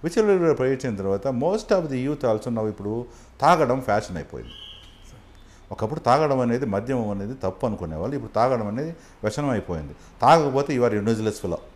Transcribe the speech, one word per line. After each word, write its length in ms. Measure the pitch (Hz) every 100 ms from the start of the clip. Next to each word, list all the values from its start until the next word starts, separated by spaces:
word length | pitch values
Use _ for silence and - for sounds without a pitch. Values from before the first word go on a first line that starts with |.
విచ్చలవిడిగా 500 | 165 220 214 190 170
ప్రయత్నించిన 440 | 143 127 131 131 101
తర్వాత 280 | 98 98 135
most 540 | 123 147 214 - 196
of 20 |
the 280 | 160 131 131
youth 260 | 147 123 110
also 220 | 123 117
now 100 | 107
ఇప్పుడు 380 | 101 101 113 120 - - -
తాగడం 400 | 147 170 135 131
ఫ్యాషన్ 360 | 131 104 110 87
అయిపోయింది. 360 | 71 67 55 - - - - - - - - - - - -
ఒకప్పుడు 280 | 98 110 156
తాగడం 400 | - 131 156 135
అనేది, 260 | 120 120 135
మద్యం 440 | 98 113 131 107
అనేది 240 | 101 101
తప్పు 320 | 131 95 92 127
అనుకునేవాళ్ళు, 500 | 101 85 78 98 139
ఇప్పుడు 160 | 113
తాగడం 340 | 107 123 123 104
అనేది 240 | 110 156 165 - -
వ్యసనం 280 | 107 - 143
అయిపోయింది. 460 | 113 92 82 73 - - -
తాగకపోతే 540 | 120 165 147 131 139 135
you 100 | 120
are 100 | 107
a 60 |
useless 320 | 101 113 110
fellow. 240 | 104 95 85 -